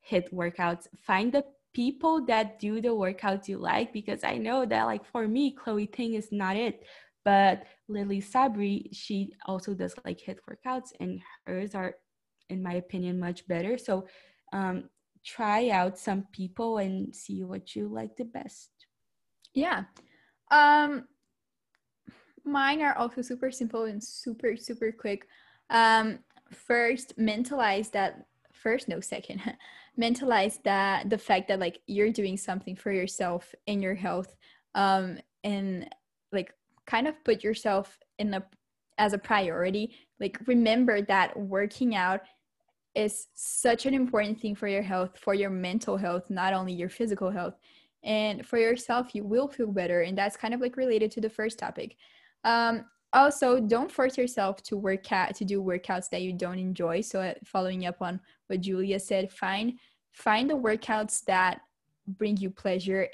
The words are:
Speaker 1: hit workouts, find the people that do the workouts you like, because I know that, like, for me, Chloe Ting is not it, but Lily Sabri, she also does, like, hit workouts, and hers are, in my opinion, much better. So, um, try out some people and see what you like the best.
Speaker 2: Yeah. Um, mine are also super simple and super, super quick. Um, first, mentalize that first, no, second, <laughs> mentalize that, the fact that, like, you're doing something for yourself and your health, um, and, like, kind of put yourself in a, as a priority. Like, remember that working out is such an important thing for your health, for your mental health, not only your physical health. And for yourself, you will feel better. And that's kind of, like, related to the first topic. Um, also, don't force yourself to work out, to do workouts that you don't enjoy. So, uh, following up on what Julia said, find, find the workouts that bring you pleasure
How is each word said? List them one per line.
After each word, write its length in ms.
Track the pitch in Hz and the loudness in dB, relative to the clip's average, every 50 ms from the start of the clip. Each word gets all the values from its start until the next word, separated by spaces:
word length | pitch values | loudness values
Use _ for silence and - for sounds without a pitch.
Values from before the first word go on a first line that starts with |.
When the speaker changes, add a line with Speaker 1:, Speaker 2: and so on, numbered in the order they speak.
Speaker 1:
hit 320 | _ - 214 180 175 - 185 | _ 0 0 0 0 -2 -4
workouts, 540 | 180 170 175 170 - 175 170 175 175 - - - | -4 -4 -4 -2 -2 -2 -2 -2 -4 -8 -16 -20
find 340 | - _ - 196 190 220 247 | -8 _ 0 2 2 2 2
the 140 | 254 285 277 - - _ _ _ - | 2 0 0 -2 -8 _ _ _ -4
people 520 | 247 240 269 269 - 330 320 320 311 247 | -2 -2 -2 0 0 2 2 2 2 2
that 340 | 254 226 220 220 214 220 - | 2 2 2 2 0 -4 -6
do 220 | 208 208 220 226 | -4 -4 -2 -2
the 80 | 220 240 | 0 0
workouts 580 | 233 214 190 185 196 - - 196 190 196 - | 0 0 0 -2 -2 -2 -2 -2 -2 -2 -4
you 100 | 202 196 | -6 -8
like, 360 | - - 180 - 220 233 233 - | -4 -2 0 0 0 0 -2 -6
because 300 | 214 208 208 - - - | -8 -8 -6 -6 -4 -4
I 140 | - - | -4 -4
know 280 | 240 220 226 254 269 254 | -2 -2 -2 0 0 0
that, 180 | 214 226 220 220 | 0 2 2 2
like, 220 | 226 214 208 - | 0 -2 -4 -6
for 220 | - - 233 220 | -6 -6 -4 -2
me, 240 | 214 220 269 285 262 | 0 0 2 0 0
Chloe 360 | 277 - - 240 214 208 208 | -2 -4 -6 -4 -4 -4 -4
Ting 260 | 208 - - 240 226 226 | -4 -6 -6 -4 -4 -4
is 180 | 214 214 - | -4 -6 -6
not 240 | 208 202 190 190 190 | -4 -4 -2 -2 -2
it, 280 | 214 240 214 - - - - - - - _ _ _ - | -2 -2 -4 -4 -8 -12 -20 -20 -20 -20 _ _ _ 2
but 400 | 208 196 196 196 190 185 196 - - - _ _ | 6 8 8 8 8 6 2 -2 -12 -20 _ _
Lily 340 | - 208 208 202 202 196 196 | -8 -6 -4 -4 -2 -4 -4
Sabri, 680 | 196 - - 254 269 262 208 202 202 196 202 - - - 202 | -4 0 2 4 4 4 2 0 0 0 0 -2 -4 -8 -14
she 400 | - - - 208 196 196 196 - - - | -12 -8 -6 -4 -4 -4 -6 -8 -12 -8
also 280 | 190 190 185 - 208 196 | -6 -6 -6 -6 -6 -6
does, 220 | 180 180 180 - - - | -6 -6 -8 -8 -10 -10
like, 140 | - 175 - | -10 -10 -10
hit 200 | - 190 185 - _ - | -10 -14 -14 -14 _ -20
workouts, 420 | - - - 254 254 254 254 - - - | -18 -12 -8 -6 -6 -6 -8 -10 -12 -10
and 200 | 180 185 190 180 - - - - - | -8 -8 -8 -10 -12 -18 -20 -16 -12
hers 280 | 180 185 185 202 202 202 | -8 -8 -6 -6 -6 -6
are, 200 | 196 185 180 - - _ _ _ _ _ _ _ _ _ - | -6 -6 -6 -8 -10 _ _ _ _ _ _ _ _ _ -10
in 120 | 190 185 | -8 -6
my 120 | 185 175 175 | -4 -4 -4
opinion, 460 | 180 180 - - 180 180 180 180 180 | -4 -6 -6 -6 -4 -4 -4 -4 -4
much 280 | 180 175 175 - - | -4 -4 -6 -6 -4
better. 300 | - 175 165 175 208 247 | -4 -2 -2 -2 -2 -4
So, 300 | 247 - - 190 190 190 - - - - _ _ _ _ _ 196 | -4 -2 -2 -2 -2 -4 -6 -16 -20 -20 _ _ _ _ _ -6
um, 360 | 196 190 185 185 180 - - _ _ _ _ _ _ - | -4 -4 -2 -4 -6 -8 -12 _ _ _ _ _ _ -20
try 440 | - - - 220 208 208 220 247 240 | -14 -8 -4 0 2 2 4 4 4
out 280 | 202 185 180 185 - | 4 4 2 2 -2
some 300 | - - 220 190 196 196 - | -4 -4 -4 -2 -2 -4 -8
people 460 | - - 185 180 - - 226 226 226 208 | -8 -10 -10 -8 -6 -4 -4 -2 -2 -2
and 360 | 196 190 190 190 196 - - | -2 -2 -2 -4 -6 -8 -10
see 280 | - - - 196 190 185 | -12 -12 -10 -8 -8 -8
what 320 | 185 190 190 185 - - | -8 -10 -12 -12 -10 -8
you 120 | 208 208 | -8 -6
like 300 | 208 214 220 226 214 - | -6 -6 -8 -8 -8 -8
the 80 | - 247 | -10 -10
best. 440 | 233 226 - - 208 - - - - _ _ _ _ _ _ _ _ _ _ _ _ _ _ _ _ - | -10 -10 -12 -14 -14 -16 -20 -20 -20 _ _ _ _ _ _ _ _ _ _ _ _ _ _ _ _ -4
Speaker 2:
Yeah. 320 | 262 302 - - - 196 - _ - - _ _ _ _ _ _ _ _ - | -2 0 0 -2 -4 -6 -10 _ -20 -20 _ _ _ _ _ _ _ _ 6
Um, 560 | - 294 294 294 294 302 294 294 285 - - - _ _ _ _ _ _ _ _ _ _ _ _ _ _ _ _ _ _ _ - - _ _ _ _ _ - | 8 10 10 10 10 8 6 4 0 -4 -8 -12 _ _ _ _ _ _ _ _ _ _ _ _ _ _ _ _ _ _ _ -20 -20 _ _ _ _ _ -6
mine 360 | 285 285 277 269 277 294 311 | -2 0 2 2 2 2 2
are 140 | 302 285 - | 2 2 2
also 240 | - 240 233 - 262 | 0 -2 -2 -4 -6
super 300 | 240 - 247 247 262 262 | -6 -6 -6 -4 -4 -4
simple 340 | 254 - 240 220 233 226 226 | -2 -4 -4 -4 -2 -4 -4
and 180 | 220 202 208 - | -4 -6 -8 -10
super, 520 | - - - - 247 220 - - 226 226 | -12 -12 -12 -10 -10 -6 -2 -2 -2 -2
super 340 | 233 - - 226 - 226 220 | -2 -6 -10 -6 -4 -4 -4
quick. 360 | 226 - - 208 202 - - _ _ _ _ _ _ _ _ - | -4 -4 -6 -6 -6 -6 -8 _ _ _ _ _ _ _ _ 2
Um, 500 | 226 233 226 220 220 220 220 220 196 - - _ _ _ _ - | 4 6 8 8 8 6 4 2 -2 -6 -10 _ _ _ _ -20
first, 640 | - - - - 240 240 233 233 254 247 - - - | -20 -8 -2 0 2 4 4 2 0 0 -4 -6 -2
mentalize 720 | - 226 214 214 220 247 247 285 269 226 208 196 202 214 - | 0 2 2 2 0 -2 -2 0 2 2 2 2 0 -2 -2
that 360 | - 202 190 - - - - _ _ _ _ _ _ - - | -2 0 0 0 -2 -6 -16 _ _ _ _ _ _ -6 -2
first, 240 | 220 233 262 - | 0 0 0 -2
no, 120 | - 196 185 | -4 -8 -6
second, 400 | - - - - - - - 190 - 233 - - - - | -8 -8 -10 -10 -10 -10 -10 -8 -8 -8 -10 -12 -16 -20
<laughs> 260 | - - - _ _ | -20 -20 -20 _ _
mentalize 640 | 233 233 233 240 247 277 254 233 202 196 220 - - - | -2 0 0 0 0 2 2 4 4 4 2 0 -2 0
that, 460 | 214 196 196 196 196 196 - - 196 | 0 2 2 2 2 0 0 0 -2
the 80 | 226 | -2
fact 300 | 202 - - 202 190 190 - | -2 0 2 2 2 2 0
that, 100 | 196 190 | 0 0
like, 220 | 180 170 - - _ | 0 -2 -4 -6 _
you're 240 | - 202 202 208 226 | -4 0 2 2 2
doing 260 | 220 220 202 190 190 | 2 0 -2 -2 -2
something 380 | 190 - - 185 190 - 185 185 | -4 -4 -4 -6 -6 -6 -8 -10
for 160 | - - 208 | -8 -4 -2
yourself 640 | 196 185 185 190 - - 196 175 175 175 - - - - _ | -2 -2 -2 -2 -4 -4 -2 -2 -2 -4 -6 -10 -20 -12 _
and 160 | 214 208 202 190 | -4 -2 -2 0
your 120 | 185 190 | -2 -2
health, 400 | 180 190 180 175 180 185 - - _ _ - _ _ _ _ - | -2 -2 -4 -2 -4 -6 -8 -12 _ _ -20 _ _ _ _ 0
um, 440 | 196 196 196 190 190 185 185 - - - _ _ _ - | 2 4 4 4 4 2 -2 -6 -10 -14 _ _ _ -6
and, 500 | 208 202 196 196 190 185 175 - - - - _ _ _ _ _ _ | -4 -2 -2 -2 -2 -4 -6 -8 -10 -16 -20 _ _ _ _ _ _
like, 220 | 202 190 180 - - _ _ _ _ _ - | -4 -4 -4 -4 -10 _ _ _ _ _ -6
kind 200 | - - 226 262 | -2 -2 0 0
of 140 | 311 311 - - | 0 -4 -2 0
put 200 | 240 220 - - | 0 0 0 0
yourself 560 | 214 220 - - 214 196 196 202 - - _ _ _ _ - | -2 -2 -2 0 0 0 0 -2 -4 -10 _ _ _ _ -6
in 140 | 214 208 196 | -4 -2 -4
a, 100 | 190 190 - _ _ _ _ _ _ _ _ _ | -4 -6 -10 _ _ _ _ _ _ _ _ _
as 160 | - 214 202 202 | 2 2 2 2
a 40 | |
priority. 800 | 202 - - 220 202 190 170 160 175 180 185 190 208 220 240 - - _ _ _ - | 0 0 0 0 2 2 0 -2 -2 -2 0 0 -2 -4 -6 -8 -12 _ _ _ -6
Like, 200 | 202 196 - - 220 | -6 -6 -6 -4 0
remember 540 | 254 247 240 226 220 226 240 254 240 214 202 202 | 4 4 6 6 6 6 6 6 4 4 2 2
that 340 | - 196 190 180 - - | 4 4 4 4 2 0
working 580 | - 202 190 190 196 202 208 - - 254 240 214 | -4 -6 -2 0 0 0 -2 -2 0 0 0 2
out 260 | 190 180 185 190 196 - - _ _ _ _ _ _ _ _ _ _ _ _ - | 2 2 0 0 -2 -4 -10 _ _ _ _ _ _ _ _ _ _ _ _ -2
is 320 | 214 214 214 - - - - _ | 0 0 0 -2 -4 -10 -14 _
such 520 | - - - - - - 240 233 233 - | -10 -8 -6 -2 0 2 2 2 2 2
an 80 | 269 269 | 0 2
important 460 | 262 254 247 247 214 208 208 220 220 | 2 2 2 2 0 0 0 -2 -4
thing 160 | - 208 202 | -4 -6 -4
for 120 | - 208 | -4 -2
your 140 | 202 196 196 202 | -2 -2 -2 -2
health, 340 | 190 190 185 185 185 - | -2 -2 -2 -2 -4 -6
for 160 | - - 208 196 | -4 -2 0 2
your 160 | 196 202 196 | 2 2 0
mental 480 | 185 185 180 180 185 226 - 214 196 | -2 -2 -2 -2 -2 -2 -2 -2 -2
health, 320 | 190 190 175 175 185 180 - | -2 -2 -2 -2 -4 -4 -4
not 240 | 196 180 185 190 196 | -4 0 0 0 0
only 200 | 185 185 185 175 | 0 -2 -4 -4
your 160 | 175 175 185 | -4 -6 -6
physical 420 | - - 233 214 202 196 190 185 | -4 -4 -4 -2 -2 -2 -2 -2
health. 240 | 208 180 175 190 - _ _ _ - - _ _ _ _ - | -2 -4 -6 -6 -8 _ _ _ -20 -20 _ _ _ _ -4
And 420 | - 214 214 214 214 202 - 240 | -2 -2 0 0 -2 -4 -6 -6
for 120 | - 247 | -2 0
yourself, 580 | 233 226 226 247 247 - - 240 247 247 247 - | 2 4 4 2 0 0 -2 -2 -2 -2 -4 -6
you 80 | 208 208 | -6 -4
will 240 | 196 220 254 277 | 0 0 0 0
feel 200 | 277 - - 233 | 0 -2 -4 -4
better. 340 | 208 196 190 175 175 175 175 | -2 0 0 0 2 2 2
And 160 | 165 180 190 | 2 0 0
that's 200 | 196 202 214 - | 0 0 -2 -2
kind 160 | - - 220 240 | -4 -6 -4 -2
of, 80 | 247 | -2
like, 160 | 254 247 247 | -2 -4 -2
related 320 | 269 262 254 226 208 220 214 | -2 0 2 2 2 2 0
to 100 | - 233 | -2 -2
the 80 | 214 214 | -4 -4
first 280 | - - 214 226 - | -4 -4 -4 -4 -4
topic. 380 | - - - - - - - - _ - - _ _ _ _ _ _ - | -6 -8 -8 -8 -8 -12 -12 -14 _ -20 -20 _ _ _ _ _ _ 2
Um, 420 | 233 233 233 233 233 226 - - - _ _ _ _ - | 2 4 4 4 2 0 -2 -4 -10 _ _ _ _ 8
also, 460 | 262 277 294 285 - 277 247 247 262 | 8 8 8 6 4 4 4 4 4
don't 320 | 220 202 233 233 285 381 | 4 4 2 2 0 0
force 260 | - - 254 262 254 | 0 0 0 2 2
yourself 440 | 262 247 247 - 214 196 190 196 - - | 0 -2 0 0 -2 -2 -2 -2 -4 -6
to 120 | - 214 | -6 -6
work 360 | 196 208 190 190 190 - - | -2 0 0 -2 -2 -2 0
out, 240 | 208 185 185 - 196 | 0 0 0 0 -2
to 100 | - 202 | -4 -4
do 160 | 190 202 196 | -2 -2 0
workouts 480 | 190 185 180 185 - - 185 185 185 - | 0 0 -2 -2 -2 -4 -4 -4 -4 -6
that 120 | - 180 185 | -6 -6 -4
you 100 | 185 180 | -4 -4
don't 260 | 180 185 175 185 185 | -4 -4 -4 -4 -4
enjoy. 420 | 185 185 185 - 170 165 170 190 | -4 -4 -4 -2 -2 -2 0 -2
So, 200 | 220 - - 190 | -2 -4 -4 -4
uh, 120 | 185 180 - - - | -4 -4 -6 -10 -8
following 400 | - - 190 185 185 185 185 180 | -4 -2 -2 -2 -2 -2 -4 -4
up 160 | 175 175 - | -6 -6 -4
on 180 | 185 175 180 190 - _ _ _ _ | -6 -6 -6 -8 -10 _ _ _ _
what 140 | - 196 185 | -6 -4 -4
Julia 380 | 180 196 185 185 190 196 190 190 | -2 -2 -2 -2 0 0 -2 -2
said, 320 | 190 - 202 190 185 185 | -2 -2 -2 -2 -2 -2
find, 480 | - - 196 185 190 202 226 247 247 - _ _ _ _ _ _ | -6 -4 -4 -2 -2 -2 -2 -4 -4 -6 _ _ _ _ _ _
find 380 | _ - - 220 214 226 262 294 | _ -4 0 2 2 2 2 2
the 60 | 302 | 0
workouts 640 | 269 240 214 214 220 - - 220 214 214 208 - - - | 2 2 2 0 0 0 -2 -2 -2 -2 -2 -4 -4 0
that 360 | - 190 185 185 180 - - - _ _ _ _ _ _ _ _ | 2 2 4 4 2 2 -2 -8 _ _ _ _ _ _ _ _
bring 300 | 196 190 - 214 208 208 | -10 -6 -2 0 0 0
you 120 | 190 196 185 | 0 -2 -4
pleasure 580 | 190 - - 196 180 185 180 190 190 190 185 - | -4 -4 -2 -2 -2 0 0 0 0 0 0 -2